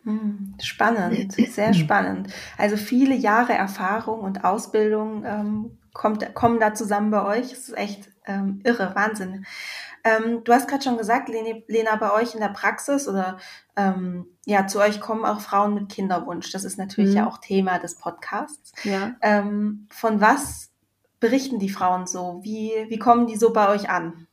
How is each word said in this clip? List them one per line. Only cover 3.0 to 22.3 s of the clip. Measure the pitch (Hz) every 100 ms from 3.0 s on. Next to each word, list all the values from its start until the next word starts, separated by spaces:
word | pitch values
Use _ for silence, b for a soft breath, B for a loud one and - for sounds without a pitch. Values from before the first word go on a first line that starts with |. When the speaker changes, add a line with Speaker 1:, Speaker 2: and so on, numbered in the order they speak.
| 269 254
Speaker 1:
Jahre | 208 220 247
Erfahrung | 226 196 202 185 214 220 226
und | 190 196
Ausbildung, | 180 214 - 214 214 214 220 214 220
ähm, | 208 208 214 226 - _
kommt, | - 214 214 -
kommen | - 233 233
da | 214
zusammen | 214 208 208 214
bei | 208 202
euch. | 214 254
Das | - -
ist | -
echt, | 208 196 - _
ähm, | - 196 196 196
irre, | 233 240 185
Wahnsinn. | 202 214 214 185 196 190 B B B B B
Ähm, | 226 220 226 233
du | 226
hast | 240 269
grad | 277
schon | 277 233
gesagt, | 208 247 262
Lene-, | 226 226 220 -
Lena, | 220 220 214
bei | 214
euch | 214 240
in | 226
der | 202
Praxis | 202 202 214 - 285 277
oder, | 196 185 190 B B B -
ähm, | 196 185 180 175 175 _ -
ja, | 202 196
zu | 208
euch | 214 208
kommen | - 220
auch | 220 208
Frauen | - 202 208
mit | 208 202
Kinderwunsch. | - 190 175 180 170 -
Das | 190
ist | 196 196
natürlich | 196 - 196
Speaker 2:
Mhm. | 202
Speaker 1:
ja | 214
auch | -
Thema | - 190 190 180
des | 170 -
Podcasts. | 170 165 - 208 294 - - B
Speaker 2:
Ja. | 208 190 208 247
Speaker 1:
Ähm, | 214 208 202 208 208 208 -
von | - 226 208
was | 214 277 - - - _ _ _ _ _
berichten | 226 269 269 226
die | 196
Frauen | 196 185 180 180
so? | 180 180